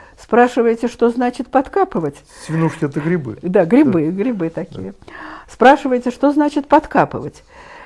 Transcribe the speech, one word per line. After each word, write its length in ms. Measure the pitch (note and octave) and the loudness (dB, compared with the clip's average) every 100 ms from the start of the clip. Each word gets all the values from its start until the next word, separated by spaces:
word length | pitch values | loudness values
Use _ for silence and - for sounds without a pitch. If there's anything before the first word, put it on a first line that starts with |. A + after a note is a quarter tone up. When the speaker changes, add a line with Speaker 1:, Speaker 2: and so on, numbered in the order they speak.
| - _ | -20 _
Speaker 1:
Спрашиваете, 680 | - A3 B3 B3+ A#3 A3+ A#3+ | 0 2 4 2 0 0 -4
что 220 | - A#3 | 0 -2
значит 380 | A#3+ B3 - B3+ | 0 -4 -4 -2
подкапывать? 680 | C4 C4+ G4+ F#4+ G3 D#3 - _ - | -2 0 -2 -2 -2 -6 -8 _ -20
Speaker 2:
Свинушки — 400 | - D#3+ D#3+ - D3 | -8 -2 -2 -2 -6
это 140 | D#3 | -4
грибы. 380 | D3+ F3 B2+ G#2 | -2 -4 -4 -10
Speaker 1:
Да, 220 | F3 F#3+ | -2 0
грибы, 420 | E3 B3 D4+ F3+ D3+ | 4 4 4 2 -2
Speaker 2:
Да. 40 | |
Speaker 1:
грибы 400 | F#3 A#3 A3 E3 | -2 -4 -4 -6
такие. 420 | D#3+ F#3 - F#3+ - - | -6 -10 -12 -14 -16 -20
Speaker 2:
Да. 60 | - - - - | -20 -18 -20 -20
Speaker 1:
Спрашиваете, 600 | - B3 C#4 C#4 B3 B3 | 4 6 6 2 -2 -4
что 220 | A#3+ C#4 | 0 0
значит 340 | D4 D4 D4 C#4 | 2 0 -2 2
подкапывать? 800 | D4+ D#4 B3+ C#3+ - A#2+ - _ - - - | 2 2 0 0 -2 -10 -14 _ -20 -20 -20